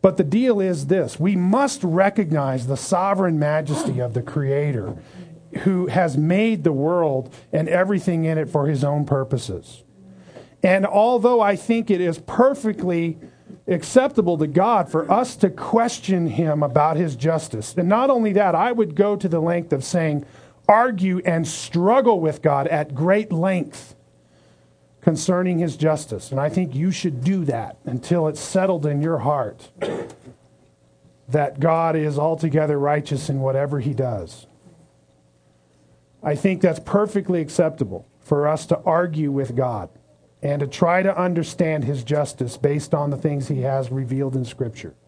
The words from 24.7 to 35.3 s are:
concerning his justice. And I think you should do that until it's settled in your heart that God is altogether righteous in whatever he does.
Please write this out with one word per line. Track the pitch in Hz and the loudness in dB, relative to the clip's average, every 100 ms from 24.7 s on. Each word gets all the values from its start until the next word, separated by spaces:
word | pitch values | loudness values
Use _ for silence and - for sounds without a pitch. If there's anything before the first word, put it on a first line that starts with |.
| _ _ _ | _ _ _
concerning | - 160 - 180 185 170 | -2 0 0 0 0 0
his | 170 - | -2 0
justice. | 151 151 - 107 - | 0 -2 -6 -12 -6
And | 135 | -4
I | 147 | -2
think | 185 175 | -2 -2
you | 127 180 | -2 -2
should | - 180 131 | -2 -4 -2
do | 135 190 | -2 0
that | 151 120 107 - | -2 -4 -8 -12
until | - 123 - 175 156 | -8 -8 -2 0 0
it's | 147 | -4
settled | - 190 190 175 147 | -4 0 0 0 0
in | 143 | -2
your | 156 156 | 0 0
heart | 117 147 110 - - - - 135 - - 254 - _ _ _ _ _ _ _ _ - | 0 0 -2 -8 -20 -8 -6 -6 -10 -16 -20 -20 _ _ _ _ _ _ _ _ -4
that | 143 143 139 | -2 -2 0
God | 160 160 165 160 | 0 2 0 0
is | 151 143 | -2 0
altogether | 156 160 160 147 151 147 | -2 0 0 0 0 0
righteous | 143 151 147 139 - | 0 0 -2 -6 -4
in | 139 | -2
whatever | 135 135 139 143 | 0 0 -2 -2
he | 123 | -2
does. | 123 127 107 82 - - _ - _ _ _ _ _ _ | -2 -4 -4 -10 -16 -20 _ -20 _ _ _ _ _ _